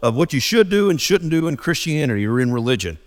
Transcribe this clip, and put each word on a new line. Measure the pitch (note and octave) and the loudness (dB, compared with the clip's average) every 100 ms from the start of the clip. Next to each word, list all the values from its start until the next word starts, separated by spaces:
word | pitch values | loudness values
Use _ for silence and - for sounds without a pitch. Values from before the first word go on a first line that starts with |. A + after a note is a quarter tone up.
of | A#2+ A#2 | -2 0
what | E3 | 0
you | C3+ | 0
should | - A3+ G3 | 0 2 2
do | G3+ G3+ | 2 2
and | D#3+ | 0
shouldn't | - G3 E3 | 0 0 0
do | D#3+ E3 | 0 0
in | C#3 | -2
Christianity | - D#3+ E3 D3+ C#3+ G#2 G#2 | -2 -4 -2 -2 0 0 0
or | A#2+ | 0
in | B2 | 0
religion. | B2 A#2 A#2+ F#2+ D#2+ | 0 0 0 -2 -8